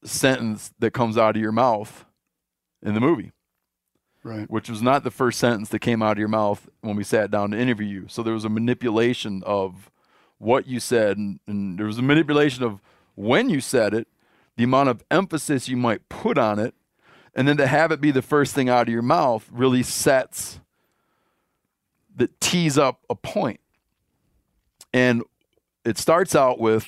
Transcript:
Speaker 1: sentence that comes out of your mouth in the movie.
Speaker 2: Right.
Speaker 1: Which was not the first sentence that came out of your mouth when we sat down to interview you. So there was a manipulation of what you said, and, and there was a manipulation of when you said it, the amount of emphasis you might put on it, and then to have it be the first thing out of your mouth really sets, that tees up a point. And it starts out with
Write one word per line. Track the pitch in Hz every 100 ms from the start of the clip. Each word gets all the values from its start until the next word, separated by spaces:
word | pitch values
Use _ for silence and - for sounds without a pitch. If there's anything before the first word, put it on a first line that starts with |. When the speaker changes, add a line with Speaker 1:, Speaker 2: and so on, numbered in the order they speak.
Speaker 1:
sentence | - - 135 127 113 107 - -
that | 113
comes | - 117 110
out | 110 107
of |
your | 110
mouth | 110 127 107 107 - _ _ _ _ _ _ _ _
in | 104
the | 107
movie. | 131 151 85 _ _ _ _ _ _ _ _ _
Speaker 2:
Right. | 120 110 104
Speaker 1:
Which | 110 -
was | 110
not | 123 139
the | 127
first | - 127 -
sentence | 123 113 104
that | 110
came | - 113
out | 110
of | 104
your | 107
mouth | 110 104 101 - _
when | 110 104
we |
sat | 101 117 101
down | 104 101
to | 104
interview | 127 107 104
you. | 98 92
So | -
there | 113
was | 113 110
a |
manipulation | 110 117 123 120 107 120 120 110 95 95
of | 101 95 95 - _ _ _ _ _
what | 104 127 131
you | 123
said, | - 120 104 101
and, | 101 - -
and | 101 98 90
there | 107
was | 107
a |
manipulation | 131 151 147 147 147 127 120
of | 98 _ _ _ -
when | 104 170 254
you | 147
said | - 127 104
it, | 110 - _ _ _ _ -
the | 120
amount | 131 139
of | 117 -
emphasis | 165 190 156 - 139 -
you | 127
might | 120 104 _
put | - 220 180
on | 110 104
it, | 113 - _ _ _ _ _
and | - 135
then | 147
to | 131
have | 147 160
it | 156
be | 147
the | 131
first | - 147 139
thing | - 127
out | 123 117
of |
your | 117
mouth | 120 170 143 113 -
really | 120 131 127
sets, | 127 - 147 131 - - - - _ _ _ _ _ _ _ _ _ _ _ _ _ _ _ -
that | 120 -
tees | - 180 165 139
up | 135 - -
a | 117
point. | - 208 147 - _ _ _ _ _ _ _ _ _ _ _ _ -
And | 127 127 120 - _ _ _ _ _ 117
it | 107
starts | - 170 190 156
out | 131 117
with | 110 110